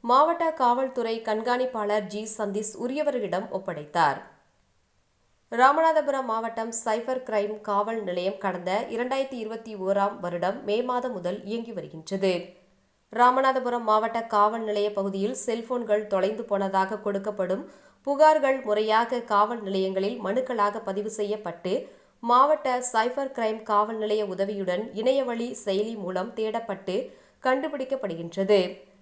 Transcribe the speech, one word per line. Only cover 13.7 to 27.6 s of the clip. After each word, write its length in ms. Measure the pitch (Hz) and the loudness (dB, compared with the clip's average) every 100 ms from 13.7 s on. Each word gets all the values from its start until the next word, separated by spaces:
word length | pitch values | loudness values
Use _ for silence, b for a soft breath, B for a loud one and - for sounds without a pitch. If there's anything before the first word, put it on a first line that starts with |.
| 240 | -2
மாவட்ட 420 | 226 214 226 226 | 2 2 2 -4
காவல் 400 | 226 214 208 226 | 0 4 4 2
நிலைய 300 | 220 208 208 | -2 0 0
பகுதியில் 440 | 208 196 196 208 254 - | 0 -4 -2 -2 -2 -4
செல்போன்கள் 640 | 226 226 247 214 208 208 | -4 -4 -4 2 0 2
தொலைந்து 360 | 190 190 220 | 0 0 -2
போனதாக 520 | 226 202 190 190 190 208 | -2 0 2 2 0 -2
கொடுக்கப்படும் 680 | 208 196 208 202 180 196 - B B B - | -2 -2 -4 -4 -2 -2 -6 B B B -4
புகார்கள் 580 | 285 311 311 269 262 | 6 6 8 4 0
முறையாக 560 | 220 208 220 214 233 240 | 0 0 4 4 2 -2
காவல் 420 | 233 202 214 233 | 2 4 4 0
நிலையங்களில் 580 | 196 190 190 190 196 240 196 | -2 0 0 0 -2 -2 -2
மனுக்களாக 580 | 233 254 233 202 214 | -2 -2 2 0 0
பதிவு 260 | 208 190 214 | -6 -4 -4
செய்யப்பட்டு, 880 | 208 208 208 175 165 180 220 B B B B | -4 -4 -4 -6 -6 -4 -4 B B B B
மாவட்ட 640 | 233 247 285 302 262 254 247 | 4 6 6 4 2 -2 0
சைபர் 380 | 226 240 254 269 | 0 0 -2 -4
கிரைம் 320 | 254 226 220 | -2 -2 -2
காவல் 340 | 220 208 214 226 | 2 2 2 -2
நிலைய 280 | 214 214 202 | 0 0 0
உதவியுடன் 680 | 185 196 202 185 180 226 | -2 -2 -2 -2 -2 -4
இணையவழி 640 | 202 233 277 247 233 240 233 208 | 0 2 2 0 -2 -4 -4 -2
செயலி 320 | 190 220 220 | 0 0 -4
மூலம் 360 | 185 185 214 226 | -4 -4 -4 -4
தேடப்பட்டு 760 | 220 226 226 190 - 190 254 B B B | -2 -2 -6 -8 -4 -4 -4 B B B
கண்டுபிடிக்கப்படுகின்றது. 1400 | 262 262 | 0 0